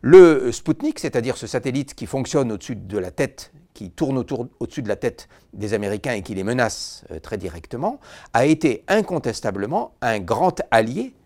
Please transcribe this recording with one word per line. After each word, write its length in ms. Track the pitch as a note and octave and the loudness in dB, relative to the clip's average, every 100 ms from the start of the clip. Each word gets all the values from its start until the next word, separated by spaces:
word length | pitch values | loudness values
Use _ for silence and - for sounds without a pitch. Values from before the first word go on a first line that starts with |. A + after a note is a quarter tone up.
Le 500 | A#2+ F3+ F3 D3+ B2 | 10 12 12 10 0
Spoutnik, 480 | A#2 - D#3 D4 - | -6 -4 -4 -4 -4
c'est-à-dire 360 | D3+ B2 A#2 A#2+ | -4 -2 -2 -6
ce 120 | A2+ | -4
satellite 460 | C3 C3 C3 C#3 | -4 -4 -4 -6
qui 120 | - A2+ | -10 -8
fonctionne 460 | C3+ B2 D3+ B2+ | -6 -2 0 0
au-dessus 240 | G#2 - A2+ | -4 -8 -12
de 200 | F#2 G2+ | -6 -6
la 140 | F2+ | -6
tête, 420 | - C3+ - - - _ | -4 -6 -6 -20 -20 _
qui 160 | - G2 | -16 -16
tourne 280 | - C#3+ C3+ | -6 -4 -2
autour, 280 | A#2+ C3 A#2+ _ | -4 -6 -8 _
au-dessus 220 | A#2+ - | -10 -8
de 60 | A2+ | -6
la 80 | G2+ | -4
tête 320 | B2 - - - _ | -4 -6 -20 -20 _
des 220 | G2 G#2 | -10 -4
Américains 380 | G#2+ G2+ G#2 C3 | -4 -2 -4 -4
et 100 | A2+ | -6
qui 120 | F2+ | -6
les 100 | G2 | -6
menace, 600 | F#2+ B2+ A2+ - - - - | -4 -2 -2 -4 -14 -16 -16
euh, 80 | D#2+ | -16
très 200 | - G#2+ | -10 -10
directement, 600 | F#2 D#2+ - A#2+ F3 C#4 - - - | -10 -14 -14 -6 -6 -8 -18 -20 -4
a 120 | A2+ C#3 | 0 2
été 380 | D#3 D#3 A2+ - | 2 0 -2 0
incontestablement 1040 | G3+ G3 E3+ C3+ A2 A2 G2 G2+ F3+ A#3+ _ | -2 0 -4 -4 -4 -6 -4 -4 -4 -6 _
un 200 | B2 A2 | -4 -4
grand 420 | F2 G#2+ F3+ E3+ - | -2 0 0 -2 0
allié 440 | A#2 A2 C#3 B3+ - | 2 2 -2 -8 -10